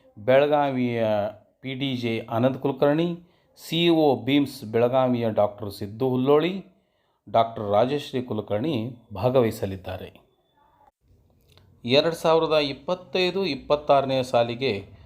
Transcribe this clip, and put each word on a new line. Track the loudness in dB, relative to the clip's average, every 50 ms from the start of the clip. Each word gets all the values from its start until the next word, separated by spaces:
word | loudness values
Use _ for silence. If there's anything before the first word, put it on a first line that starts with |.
| _ _ _
ಬೆಳಗಾವಿಯ | -6 0 4 4 4 4 4 2 2 0 0 0 -2 -2 -2 0 0 0 0 0 0 -2 -4 -8 -12 _ _ _ _
ಪಿ | -14 -12 -8
ಡಿ | -6 -4 -4 -4
ಜೆ | -4 -4 -4 -4 -4 -6 -4
ಆನಂದ್ | -2 0 0 0 0 -2
ಕುಲಕರ್ಣಿ, | -4 -4 0 2 2 2 2 2 0 -2 -4 -8 -12 _ _ _ _ _ _ -20
ಸಿ | -10 -4 -2 2 2
ಇ | 4 4 4
ಒ | 4 4 2 2 0
ಬೀಮ್ಸ್ | 2 2 2 2 0 -6 -12 -12
ಬೆಳಗಾವಿಯ | -4 0 2 2 2 2 2 2 2 0 0 -2 0
ಡಾಕ್ಟರ್ | 0 0 0 0 -2 -8 -12 -12
ಸಿದ್ದು | -10 -10 -12 -12 -6 -4 -2 -2
ಹುಲ್ಲೋಳಿ, | 0 0 4 4 4 4 4 0 -4 -6 -12 -16 _ _ _ _ _ _ _ _ _ _ _
ಡಾಕ್ಟರ್ | 0 2 2 2 2 -2 -6 -2 0
ರಾಜಶ್ರೀ | 2 2 2 2 0 -4 -6 -6 -6 -6
ಕುಲಕರ್ಣಿ | -6 -4 -6 -8 -4 -4 -4 -4 -2 -2 -4 -4 -6 -6 -10 -14 _ _ -8
ಭಾಗವಹಿಸಲಿದ್ದಾರೆ. | -2 -2 2 4 4 2 2 0 -4 -6 -8 -8 -10 -10 -12 -12 -12 -14 -16 -18 -20 _ _ _ _ _ _ _ _ _ _ _ _ _ _ _ _ _ _ _ _ _ _ _ _ _ _ _ -20 _ _ _ _ -2
ಎರಡು | 2 2 4 4 2 -2
ಸಾವಿರದ | 0 2 2 4 4 4 2 2 2 2 0
ಇಪ್ಪತ್ತೈದು | -4 -8 -6 -6 -6 -6 -6 -4 -2 0 0 0 0 -2 -2
ಇಪ್ಪತ್ತಾರನೇ | -4 -4 -6 -2 -2 -2 0 2 2 4 4 4 2 -2 -2
ಸಾಲಿಗೆ | -2 0 0 0 0 0 -2 -4 -4 -4 -4 -4 -8 -12 -20 -20 -20